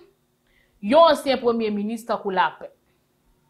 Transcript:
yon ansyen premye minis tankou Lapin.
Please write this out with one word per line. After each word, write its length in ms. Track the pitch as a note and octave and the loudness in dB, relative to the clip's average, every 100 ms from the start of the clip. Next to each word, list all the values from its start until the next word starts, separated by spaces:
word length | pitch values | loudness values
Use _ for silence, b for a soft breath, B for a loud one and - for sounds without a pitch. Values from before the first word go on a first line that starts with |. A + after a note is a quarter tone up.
| - _ _ _ _ _ _ _ | -20 _ _ _ _ _ _ _
yon 300 | G3+ D4 E4 | 2 6 6
ansyen 260 | D4 C#4 B3+ | 4 -2 -2
premye 300 | A#3+ A#3 A3 | 0 -2 -2
minis 320 | G#3 G#3 A3+ A3+ | -4 -6 -8 -6
tankou 260 | G#3 G3+ | -6 -4
Lapin. 380 | F#3 D#3+ - D3 _ _ _ _ _ _ _ _ | -2 -2 -4 -20 _ _ _ _ _ _ _ _